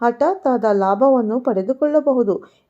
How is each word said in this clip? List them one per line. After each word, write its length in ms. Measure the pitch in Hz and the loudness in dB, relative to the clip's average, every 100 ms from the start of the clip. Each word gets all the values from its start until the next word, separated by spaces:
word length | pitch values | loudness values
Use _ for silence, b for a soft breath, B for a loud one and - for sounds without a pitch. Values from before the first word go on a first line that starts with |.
ಹಠಾತ್ 460 | 240 240 302 381 269 | -2 0 -2 0 -2
ಆದ 180 | 240 220 | 0 0
ಲಾಭವನ್ನು 680 | 202 190 202 269 262 214 233 | 0 0 2 2 2 0 -2
ಪಡೆದುಕೊಳ್ಳಬಹುದು. 1040 | 254 190 190 262 302 302 285 254 214 - B B | -2 -2 -2 -2 0 0 0 0 0 -4 B B